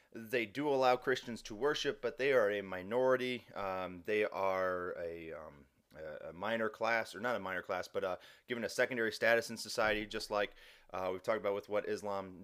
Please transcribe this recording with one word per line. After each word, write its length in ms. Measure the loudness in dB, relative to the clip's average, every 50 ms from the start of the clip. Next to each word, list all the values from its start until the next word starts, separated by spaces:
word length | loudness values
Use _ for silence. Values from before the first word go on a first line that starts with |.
| _ _ -14
they 300 | -12 -8 0 0 0 0
do 220 | 0 -2 -2 2 2
allow 280 | 4 6 6 6 6
Christians 460 | 6 4 0 0 0 0 -6 -10 -10 -8
to 120 | -10 -6
worship, 460 | 0 0 0 2 2 0 -2 -2 -2
but 160 | -4 -4 -2 0
they 160 | 2 4 6
are 180 | 6 6 6
a 100 | 2 0
minority. 840 | -2 -4 -6 -8 -4 -2 0 2 4 4 4 4 2 -2 -2 -4 -8 -10 -8
Um, 460 | -6 -4 -4 -2 -4 -4 -6 -8 -8 -2 0
they 180 | 2 2 2
are 680 | 2 2 0 2 2 2 2 2 2 0 0 -2 -4 -4 -4
a, 340 | -6 -6 -6 -8 -10 -10 -10
um, 320 | -10 -12 -14 -16 -18 -20 _ _ _ _ _ -16
a, 340 | -12 -12 -10 -10 -10 -10 -12
a 40 | -10
minor 340 | -6 -4 -2 0 0 0 -2
class, 460 | -2 -2 0 0 2 0 0 -2 -6
or 40 | -4
not 160 | -2 -2 -2
a 40 | -2
minor 220 | -2 -2 -4 -4
class, 260 | -2 -2 -2 -4 -4 -2
but, 160 | -4 -2 -2
uh, 120 | 0 -2 -4 -8 -18 -20 -20 _ _
given 160 | -6 -4 -4
a 60 | -4
secondary 420 | 0 0 0 0 2 0 0 0
status 400 | 0 2 4 4 6 4 4 0
in 60 | -6 -8
society, 500 | -8 -6 0 2 2 4 2 2 -2 -4
just 220 | -6 -8 -4 -2
like, 220 | 0 0 0 0 -2 -12 -20 -20 -20 -20 -20 -10 -6
uh, 160 | -4 -2 -2
we've 100 | -2 -2
talked 180 | 0 0 0 2
about 140 | 2 0 0
with 160 | 0 -2 0
what 180 | -2 0 0 0
Islam 560 | -4 -2 -2 -4 -4 -4 -4 -8 -12 -16